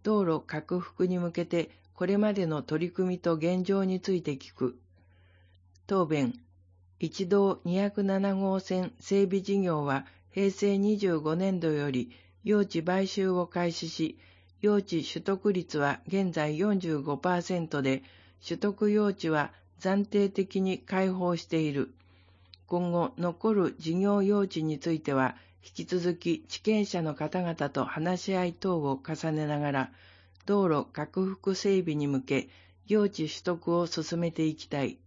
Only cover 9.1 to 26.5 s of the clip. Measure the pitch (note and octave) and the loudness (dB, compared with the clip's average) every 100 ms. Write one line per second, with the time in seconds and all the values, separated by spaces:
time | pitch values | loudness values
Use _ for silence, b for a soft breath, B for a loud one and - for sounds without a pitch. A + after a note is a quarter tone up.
9.1 | G3 G3 G3 F#3+ G3 F3+ D#3 C#3+ C3+ C3+ | 2 4 2 0 0 2 0 0 -2 -4
10.1 | B B F#3+ G3 F#3+ G3+ G3 G3+ G#3 G3 | B B 0 0 2 2 2 2 2 2
11.1 | D#3+ D3+ E3 F#3+ F#3 E3 D3+ C#3+ B2+ A#2+ | 0 0 0 0 0 0 0 0 -2 -4
12.1 | B B B G#3 G#3 G3+ E3+ E3 F#3+ F#3+ | B B B 0 2 2 -2 0 0 0
13.1 | - F#3+ F3+ F3 F3+ F3 E3 E3 - D#3+ | 0 0 0 0 -2 -2 -2 -8 -4 -4
14.1 | - b b b _ G#3 G#3 G3 E3 - | -6 b b b _ 2 2 2 -4 -2
15.1 | E3+ F3 F#3+ G#3 F#3 E3 D3+ C#3+ - - | -6 -2 0 2 0 -2 0 0 0 -2
16.1 | F#3+ F#3 E3 D3+ D3+ G#3 G3 F3 D3+ D3 | -2 0 0 -2 0 0 0 0 -4 -2
17.1 | C#3 F3+ F3+ E3+ F3+ D#3+ D3 C3+ C3+ B | -2 0 0 0 -2 -2 0 0 0 B
18.1 | B B B - E3+ G#3 G3 G#3 G#3 G#3 | B B B -8 -2 -2 2 2 4 2
19.1 | G3 D#3+ D#3 D3 b b - F#3+ G3 G3 | 0 0 0 0 b b -6 0 0 2
20.1 | G#3 G3 G3 F#3 F#3+ F#3+ F#3 - F#3+ F#3+ | 2 2 0 -2 0 0 -2 -2 0 0
21.1 | F#3 F3+ E3+ - E3 D#3 C#3 C3+ - b | 0 0 -2 -2 0 0 0 -4 -8 b
22.1 | b b b b b - F3 F3 E3+ D#3+ | b b b b b -4 -2 0 0 -2
23.1 | - F3 E3+ A3 G#3 E3+ - D#3+ F3 G3+ | -2 -4 0 0 2 2 -2 -4 0 2
24.1 | G3+ G3 G3+ G3 E3+ D#3 D3 E3+ D#3+ D3+ | 4 4 2 0 -2 -2 -2 -2 -2 0
25.1 | C3+ B2+ - B B - - E3 F3+ F3 | 2 2 -2 B B -18 -14 -4 -2 -2
26.1 | E3+ F3 D#3+ - | -2 -2 -4 -6